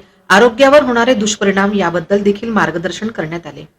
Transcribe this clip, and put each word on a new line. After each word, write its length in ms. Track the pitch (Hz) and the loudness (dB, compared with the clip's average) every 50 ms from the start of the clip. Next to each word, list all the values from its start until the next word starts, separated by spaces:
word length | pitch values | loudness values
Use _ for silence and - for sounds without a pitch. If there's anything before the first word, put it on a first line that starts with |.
| - _ _ _ _ - | -10 _ _ _ _ 0
आरोग्यावर 540 | 185 202 233 247 226 220 277 269 277 302 285 | 2 4 4 4 4 4 4 6 6 6 4
होणारे 300 | 254 240 233 233 240 214 | 4 0 0 0 0 0
दुष्परिणाम 600 | 208 196 208 - - - 196 190 190 196 202 208 | 0 0 -4 -4 -2 -2 0 0 0 0 0 0
याबद्दल 500 | 202 185 170 165 175 165 - 202 202 208 | -2 -2 -2 -2 -4 -2 -2 -2 0 0
देखील 260 | 202 202 202 - 233 | 0 -2 -2 -4 -4
मार्गदर्शन 580 | 226 202 170 156 160 170 170 185 170 - 208 220 | -2 -2 -2 -2 -2 -6 -8 -8 -8 -8 -10 -8
करण्यात 400 | - - 170 156 165 170 165 151 | -8 -8 -8 -8 -10 -10 -12 -14
आले. 180 | 139 135 151 - _ | -16 -18 -20 -20 _